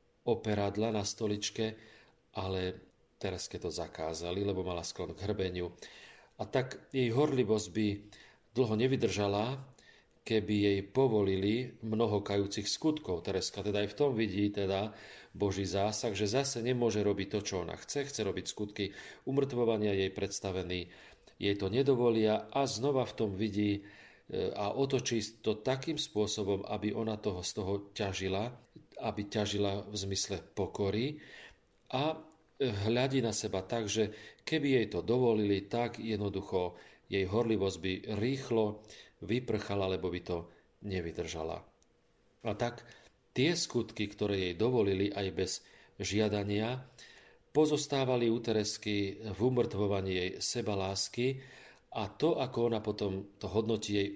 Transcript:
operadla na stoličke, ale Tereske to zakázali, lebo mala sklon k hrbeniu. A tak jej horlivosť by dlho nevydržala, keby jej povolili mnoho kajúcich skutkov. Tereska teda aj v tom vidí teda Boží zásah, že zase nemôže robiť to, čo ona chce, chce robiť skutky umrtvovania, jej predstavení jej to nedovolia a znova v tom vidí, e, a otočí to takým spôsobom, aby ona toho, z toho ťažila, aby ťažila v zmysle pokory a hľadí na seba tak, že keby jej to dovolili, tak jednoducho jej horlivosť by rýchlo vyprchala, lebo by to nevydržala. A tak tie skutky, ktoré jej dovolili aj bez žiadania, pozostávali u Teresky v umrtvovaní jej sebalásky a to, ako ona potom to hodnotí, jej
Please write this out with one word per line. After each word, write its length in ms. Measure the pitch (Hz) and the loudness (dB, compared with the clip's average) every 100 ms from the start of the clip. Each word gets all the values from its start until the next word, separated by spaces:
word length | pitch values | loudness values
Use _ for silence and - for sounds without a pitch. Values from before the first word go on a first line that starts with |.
| _ _ | _ _
operadla 640 | - 110 110 104 101 98 113 | -2 -2 0 0 0 0 0
na 160 | 107 | 0
stoličke, 720 | 98 - 107 104 - - 110 107 - - - _ _ | -2 -2 -2 -2 -4 -2 -4 -4 -16 -20 -20 _ _
ale 260 | - 95 95 92 - - _ _ | -6 -2 -2 -2 -6 -14 _ _
Tereske 400 | - 98 90 - 90 | -8 -6 -6 -8 -6
to 140 | 87 | -6
zakázali, 720 | 80 82 - 80 80 87 92 | -6 -6 -6 -4 -4 -4 -2
lebo 180 | 101 92 | 0 -2
mala 220 | 92 87 | -2 -4
sklon 320 | 85 - 82 | -6 -8 -8
k 80 | 85 | -6
hrbeniu. 480 | 98 95 92 90 87 - - - - - - | -4 -2 -2 -2 -6 -8 -20 -20 -20 -20 -16
A 80 | - | -10
tak 480 | - - 135 - - | -2 0 -2 -6 -4
jej 160 | 135 120 | 0 2
horlivosť 520 | 120 151 131 107 110 101 | 4 4 4 4 2 0
by 160 | 92 104 101 - - - - _ | 0 0 0 -8 -20 -20 -20 _
dlho 240 | 127 117 | 0 2
nevydržala, 800 | 107 131 135 110 92 101 101 117 135 131 - - - _ _ | 4 2 2 2 2 2 2 0 -4 -12 -20 -20 -20 _ _
keby 300 | - 110 101 104 101 | 0 2 2 4 4
jej 120 | 98 | 4
povolili 840 | 95 131 131 107 98 95 101 113 127 - | 2 4 4 6 4 4 2 2 -2 -6
mnoho 340 | 110 110 113 104 | -2 2 4 2
kajúcich 480 | 101 101 101 107 98 | 2 0 0 -2 -4
skutkov. 560 | - 160 151 - 85 | 0 0 0 -2 -4
Tereska 380 | 98 95 - 104 | -2 -2 -2 -4
teda 240 | 98 101 | -2 0
aj 40 | 101 | 0
v 40 | - | 2
tom 140 | 147 113 | 2 2
vidí 320 | 107 95 104 | 0 2 0
teda 400 | 104 95 98 107 - - - - | 0 0 0 -2 -8 -18 -20 -10
Boží 280 | - 101 92 | 0 0 0
zásah, 480 | 95 98 104 107 120 98 | 0 2 0 0 -2 0
že 80 | |
zase 400 | 104 123 135 120 | 0 0 0 -2
nemôže 400 | 117 127 117 104 | 0 2 2 4
robiť 220 | 101 98 95 | 2 2 0
to, 100 | 104 | -2
čo 100 | - 95 | -2 -4
ona 160 | 85 82 | -4 -8
chce, 320 | - 143 139 | -6 -4 -4
chce 120 | - | -2
robiť 200 | 98 92 - | -2 -2 -6
skutky 420 | - 104 - 95 - - - - | -6 -6 -4 -4 -6 -18 -12 -2
umrtvovania, 640 | 135 135 123 117 110 107 | 0 0 2 2 4 2
jej 160 | 98 95 | 2 0
predstavení 800 | - 98 - 98 92 87 90 85 - - - - | -2 -4 -4 -4 -2 -2 -4 -6 -14 -20 -20 -18
jej 200 | - 98 101 | -2 0 0
to 80 | 98 | 0
nedovolia 800 | 113 135 123 120 113 107 107 - | 2 4 4 4 6 4 4 0
a 160 | 139 | 0
znova 400 | 135 101 139 131 | 0 0 0 2
v 120 | 117 | 0
tom 160 | - 107 | 0 -2
vidí, 440 | 95 110 98 104 101 | 0 0 2 2 0
e, 20 | - - - - - 92 92 | -4 -20 -20 -20 -6 -2 -2
a 160 | - 104 | -2 -2
otočí 480 | 123 135 131 - 117 101 - | 0 0 0 0 -2 -2 -4
to 160 | 113 104 | -2 0
takým 400 | - 135 165 147 | 0 -2 -2 -4
spôsobom, 640 | - 104 101 - 98 98 | -2 0 0 0 0 0
aby 320 | - 107 104 | -2 -4 -2
ona 240 | 113 110 107 | -2 -2 -2
toho, 240 | 107 90 | -2 -4
z 80 | 90 | -4
toho 220 | - 95 101 101 | -4 -2 -2 -4
ťažila, 520 | - 101 92 95 95 120 - - - - - | -4 -4 -2 -2 -2 -4 -8 -20 -20 -20 -8
aby 240 | 117 107 101 | -6 -4 -2
ťažila 640 | 110 104 101 101 101 98 | 0 0 0 0 -2 -6
v 40 | 104 | -6
zmysle 400 | 98 95 - 95 - | -4 -4 -4 -6 -6
pokory 640 | - 92 - 98 104 139 151 - - - - _ _ - | -4 -2 0 0 0 -2 -6 -14 -20 -20 -20 _ _ -6
a 240 | 127 151 160 - - _ - | -2 -2 -4 -10 -20 _ -2
hľadí 600 | 131 101 107 120 131 135 | -2 2 2 4 4 2
na 160 | 117 | 2
seba 240 | 107 107 95 - | 0 -2 -2 -2
tak, 240 | 117 107 | -2 0
že 240 | 110 104 - - - - | 2 2 -2 -16 -12 -2
keby 320 | 160 139 131 | 0 4 4
jej 80 | 101 | 2
to 120 | 90 | 0
dovolili, 640 | 82 123 123 107 104 98 101 | 2 4 6 6 4 2 0
tak 320 | 117 120 113 | -2 -2 -2
jednoducho 800 | 113 104 101 95 - 92 90 - - - - | -4 -2 0 -2 -2 0 -2 -6 -20 -18 -4
jej 160 | 98 90 | -2 2
horlivosť 500 | 107 113 107 98 85 | 2 2 2 0 -2
by 100 | 92 92 - | -4 -4 -4
rýchlo 640 | 104 120 135 - 113 107 104 - - - - | -2 0 -2 0 2 2 -2 -12 -20 -20 -10
vyprchala, 720 | 98 120 127 107 - 101 95 | -2 -2 0 -2 0 0 0
lebo 160 | 92 90 | 0 -2
by 140 | 87 | -4
to 140 | - 85 85 - _ - 104 | -4 -4 -6 -16 _ -12 -6
nevydržala. 720 | 92 82 80 82 82 80 82 - _ _ _ _ _ _ _ 113 | -4 -4 -6 -6 -4 -4 -6 -10 _ _ _ _ _ _ _ -4
A 60 | |
tak 320 | 101 120 - - - - _ _ | -2 -2 -4 -16 -20 -20 _ _
tie 160 | - 147 | 2 2
skutky, 540 | 170 - 120 - - 101 | 2 0 -2 -2 -4 -4
ktoré 440 | - 104 98 92 | 0 0 2 0
jej 20 | |
dovolili 560 | 85 117 123 98 95 101 | 2 2 4 4 4 2
aj 160 | 101 95 | 0 -2
bez 160 | 85 92 - - - - - | -2 -2 -4 -10 -20 -16 -8
žiadania, 800 | 95 101 107 104 101 101 113 131 131 - - - - - _ | -2 0 2 0 0 0 -2 -4 -10 -20 -20 -20 -20 -20 _
pozostávali 800 | 147 156 147 - 139 127 123 117 | 4 4 4 0 0 2 4 4
u 80 | 117 | 2
Teresky 800 | 117 107 104 - 107 101 98 101 | 2 2 0 -2 -2 0 0 -4
v 200 | 110 95 | -6 2
umrtvovaní 720 | 123 123 107 98 104 98 95 | 2 4 2 2 0 2 0
jej 160 | 92 92 - | 0 -2 -4
sebalásky 1000 | - 123 107 101 95 95 - - 127 135 - - - - - | -4 -2 -2 0 0 -2 -2 0 0 -2 -10 -20 -20 -20 -10
a 120 | 117 101 | -6 -6
to, 280 | - 160 147 | 0 2 2
ako 320 | 127 120 117 | 0 2 2
ona 80 | 110 | 2
potom 560 | 107 104 104 95 - - | -2 -2 -2 -2 -6 -10
to 80 | 95 | -2
hodnotí, 480 | 104 107 110 104 | 2 2 0 0
jej 140 | 101 101 | 0 0